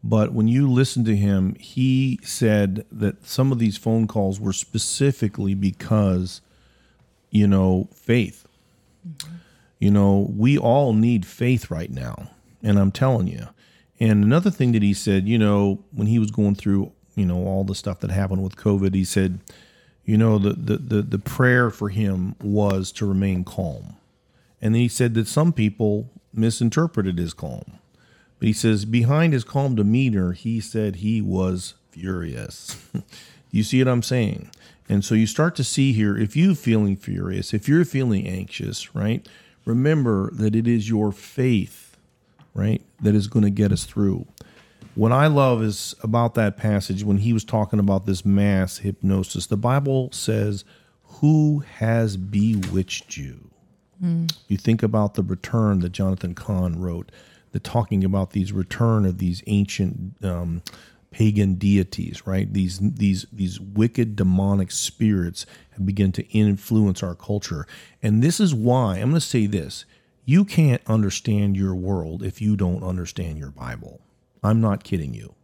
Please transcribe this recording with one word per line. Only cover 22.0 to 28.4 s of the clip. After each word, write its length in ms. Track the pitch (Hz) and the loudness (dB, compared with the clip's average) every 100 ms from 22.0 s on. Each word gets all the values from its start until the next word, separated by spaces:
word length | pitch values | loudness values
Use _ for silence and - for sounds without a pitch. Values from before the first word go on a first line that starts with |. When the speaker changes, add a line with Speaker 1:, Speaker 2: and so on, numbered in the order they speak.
| 104 92 92 - | -2 -2 -4 -6
Speaker 1:
was 500 | 104 104 101 95 92 | -2 0 0 0 -4
to 140 | - 104 | -6 -2
remain 380 | 95 98 92 | 0 0 -2
calm. 520 | 90 - 85 62 50 - _ _ _ _ _ _ | -4 -6 -8 -8 -14 -20 _ _ _ _ _ _
And 140 | 110 | 0
then 60 | 113 | 2
he 60 | 120 | 2
said 260 | - 123 | 2 0
that 140 | 113 110 | 0 0
some 240 | - 165 | 2 2
people 580 | 165 107 202 107 104 117 - _ | 2 0 0 -2 -2 -6 -16 _
misinterpreted 840 | - 110 113 117 127 165 - 95 87 | -2 0 2 0 0 0 0 -2 -2
his 140 | 82 | -4
calm. 440 | - 78 60 - - _ _ _ _ _ | -6 -12 -12 -14 -20 _ _ _ _ _
But 100 | _ | _